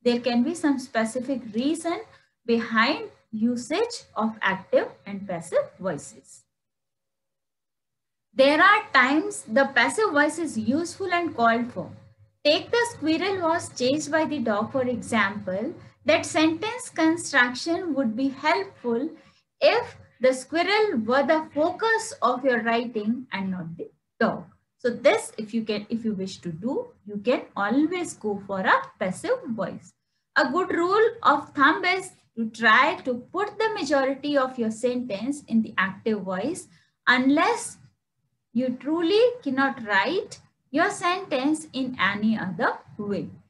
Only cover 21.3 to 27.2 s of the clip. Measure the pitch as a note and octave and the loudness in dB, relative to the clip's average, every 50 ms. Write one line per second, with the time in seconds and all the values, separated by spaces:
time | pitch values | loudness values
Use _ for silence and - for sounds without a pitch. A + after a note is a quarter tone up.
21.3 | D#4+ D#4 D#4+ - - C#4+ D4+ F4 F4+ - - A4+ A4+ A4 A4 - - - - A#3 | 2 0 0 -2 -2 0 0 0 0 0 0 0 0 0 -2 -4 -8 -2 0 0
22.3 | C4 B3+ C4 C#4 B3 A3+ A3 A#3 A#3 A#3 B3 A#3 - A3 G#3 G#3 A#3+ C4+ B3+ - | 0 2 0 0 0 2 0 0 0 0 -2 -2 -6 -4 -2 -2 -2 -4 -4 -8
23.3 | - G3 G3 F#3+ F#3 F3+ E3 E3 E3 E3+ - - _ _ _ _ _ _ A#3 G3+ | -8 -6 -4 -4 -6 -6 -8 -10 -10 -12 -14 -14 _ _ _ _ _ _ 0 0
24.3 | - - - - _ _ _ _ _ _ _ B3 A3+ G3+ A#3+ C#4 G4 A4+ - - | 0 -2 -10 -16 _ _ _ _ _ _ _ -4 -4 4 4 4 4 4 -2 -6
25.3 | - - A3 G#3+ - A#3 A3 - G#3+ G#3 G#3 - - A3 - A3 G#3 F#3 F#3+ F#3+ | -10 -12 -12 -6 -4 -4 -2 -2 -4 -6 -4 -6 -8 -4 -4 -4 -4 -4 -6 -8
26.3 | F#3+ - - F3 E3 D#3 F#3+ A#3+ D4 A4+ B4 - - _ _ G3+ G#3 G#3 | -8 -10 -10 -10 -10 -6 -6 -4 -4 -4 -6 -8 -14 _ _ -10 -10 -4